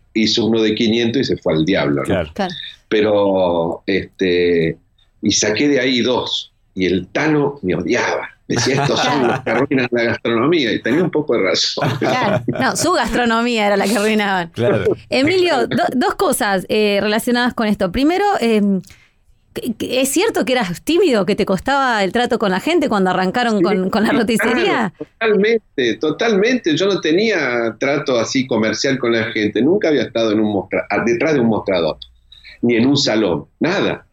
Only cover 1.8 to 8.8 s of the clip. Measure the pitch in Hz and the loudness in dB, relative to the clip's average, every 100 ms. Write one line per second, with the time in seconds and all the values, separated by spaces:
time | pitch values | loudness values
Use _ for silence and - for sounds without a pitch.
1.8 | 71 71 67 90 78 - 90 - - - | 0 -2 -2 -2 -4 -4 -6 -8 -14 -18
2.8 | - 110 208 101 101 95 90 85 85 - | -4 0 2 2 2 2 2 0 -2 -4
3.8 | - 95 - - 95 87 87 87 80 80 | -4 -4 -4 -2 0 2 2 2 0 -4
4.8 | _ _ _ _ - - 107 107 147 139 | _ _ _ _ -2 0 0 0 2 2
5.8 | 127 127 117 123 - - - _ _ - | 2 0 0 -2 -2 -6 -8 _ _ -4
6.8 | 92 92 - - 151 151 143 - - - | 0 0 -2 -2 0 2 0 -2 -4 -2
7.8 | - - - - - - - 120 123 135 | 0 -2 0 -4 -8 -12 -6 -2 0 0